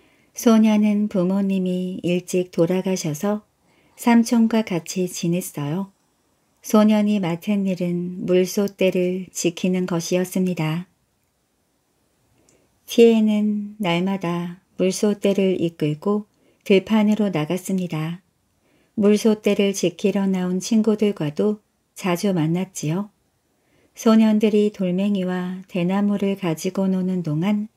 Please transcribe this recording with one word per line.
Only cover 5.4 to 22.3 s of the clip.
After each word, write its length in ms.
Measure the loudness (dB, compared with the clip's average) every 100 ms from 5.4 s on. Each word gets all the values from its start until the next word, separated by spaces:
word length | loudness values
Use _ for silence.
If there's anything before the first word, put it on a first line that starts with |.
| -4 -8 -6 -6 -8 _ _ _ _ _ _ _
소년이 580 | 0 2 4 2 2 0
맡은 440 | -2 -4 -4 -2 -2
일은 600 | -2 -2 -4 -6 -8 0
물소떼를 1000 | 2 2 -2 -4 0 0 0 -2 -4 -8
지키는 540 | -4 -4 -2 -2 0 -2
것이었습니다. 1000 | -4 -2 -2 0 -2 -2 -2 -4 -4 -8 _ _ _ _ _ _ _ _ _ _ _ _ _ _ _ _ _ _ _ -2
티엔은 880 | 6 6 6 2 2 0 -2 -6 -6
날마다 840 | -2 0 0 -2 -4 -4 -6 -12 _ -2
물소떼를 840 | -2 0 -2 0 0 2 0 0
이끌고 640 | -2 -2 -4 -2 -4 -4 -6 _ _ _ 0
들판으로 640 | 2 2 2 2 0 0
나갔습니다. 920 | -2 -2 -4 -4 -4 -4 -6 -8 -10 _ _ _ _ _ _ _ 0
물소떼를 800 | 2 4 2 2 0 0 0
지키러 540 | 0 -4 0 -2 0 0
나온 320 | 0 -2 -4
친구들과도 1000 | 0 2 2 2 0 0 -4 0 -2 -2 _ _ _ -8
자주 360 | -4 -2 0